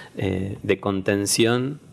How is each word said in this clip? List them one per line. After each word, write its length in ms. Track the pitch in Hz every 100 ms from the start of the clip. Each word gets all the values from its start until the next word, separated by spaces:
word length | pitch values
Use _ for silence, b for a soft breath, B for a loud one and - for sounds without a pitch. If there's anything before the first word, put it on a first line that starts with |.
| B -
eh, 420 | 95 92 98 110
de 180 | 101 98
contención 1000 | 101 98 95 101 101 - 113 123 131 151 -